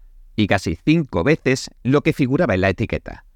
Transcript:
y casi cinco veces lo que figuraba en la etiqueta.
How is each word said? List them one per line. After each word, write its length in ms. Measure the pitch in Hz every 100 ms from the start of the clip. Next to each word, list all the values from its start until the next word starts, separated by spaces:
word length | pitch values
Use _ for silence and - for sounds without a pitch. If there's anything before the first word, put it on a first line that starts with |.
| - - -
y 140 | - 104
casi 320 | 101 98 82 -
cinco 400 | 165 143 90 98
veces 440 | 160 135 131 - -
lo 180 | 117 143
que 100 | 160
figuraba 420 | - 127 139 165 92
en 60 |
la 80 | 95
etiqueta. 560 | 92 113 76 - - -